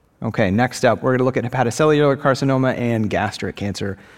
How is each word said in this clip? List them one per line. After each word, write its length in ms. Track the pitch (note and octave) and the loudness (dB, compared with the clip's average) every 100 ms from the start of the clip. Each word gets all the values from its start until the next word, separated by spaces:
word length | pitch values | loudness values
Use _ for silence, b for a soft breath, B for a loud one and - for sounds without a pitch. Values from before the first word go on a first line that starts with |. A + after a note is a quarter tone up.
| _ _ | _ _
Okay, 280 | A#2 G#2+ G2+ | -6 0 2
next 340 | G2+ B2+ - | 2 0 2
up, 180 | B2+ - | 0 2
we're 100 | C3 | 0
gonna 120 | B2+ | 2
look 120 | B2+ B2+ | 0 0
at 80 | |
hepatocellular 720 | A#2 C3 A#2+ - D#3 D3+ D3 C#3 | -2 -2 -2 2 2 4 2 2
carcinoma 600 | C#3+ C3 C#3 C3 C3 - | 0 0 0 2 0 0
and 320 | A#2+ A2+ G#2 | -2 0 0
gastric 460 | F2 G#2 - G2 - | -2 -2 -4 -8 -6
cancer, 420 | G2+ F#2+ G2+ F#2+ B | -6 -4 -8 -8 B